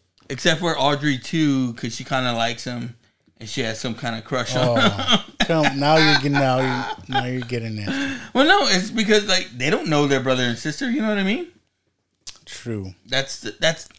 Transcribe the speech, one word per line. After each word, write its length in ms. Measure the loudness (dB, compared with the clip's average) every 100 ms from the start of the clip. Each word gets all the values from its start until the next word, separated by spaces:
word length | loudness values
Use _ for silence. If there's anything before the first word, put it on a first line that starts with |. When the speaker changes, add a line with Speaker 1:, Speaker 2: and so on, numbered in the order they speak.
| _ _ -12
Speaker 1:
Except 320 | -2 0 0
for 180 | 0 0
Audrey 380 | 2 2 0 -2
two, 540 | -2 0 2 2 0
'cause 200 | -4 -8 -8
she 80 |
kinda 280 | -4 -2 0
likes 300 | 0 -2 -2
him, 300 | -8 -8 -10 -12 _ _ _ -18
and 100 | -8
she 140 | -4
has 180 | -4 -4
some 140 | -6
kinda 260 | -6 -6 -6
crush 340 | -4 -4 -2
on 140 | 0 2
Speaker 2:
Oh, 60 | 4
Speaker 1:
him. 440 | 2 2 2 0 0
<laughs> 120 | -2 0
Speaker 2:
come, 320 | 2 2 2
now 160 | 4 6
you're 200 | 6 4
getting, 160 | 2
now 260 | 2 2 2
you're, 380 | 0 -2 -6 -8 -4
now 160 | -4
you're 160 | -2 -4 -4
getting 300 | -6 -4 -6
nasty. 440 | -6 -4 -4 -8 -2
Speaker 1:
Well, 100 | 2
no, 220 | 6 4 4
it's 220 | 0 0
because, 360 | 0 4 4 4
like, 200 | -2 -2 -4
they 140 | 0
don't 180 | 0 2
know 180 | 2 4
their 140 | 2
brother 220 | 2 2
and 160 | 0 -2
sister. 320 | -6 -4 -2
You 100 | 0
know 80 | 0
what 80 | 0
I 40 |
mean? 240 | 0 -2 -6 -16 _ _ _ _ _ _ -18 -18
Speaker 2:
True. 500 | -16 -12 -8 -8 -8 -14 -6
Speaker 1:
That's 340 | -4 -4 -8
the, 140 | -12 -2
that's, 280 | -2 -2 -8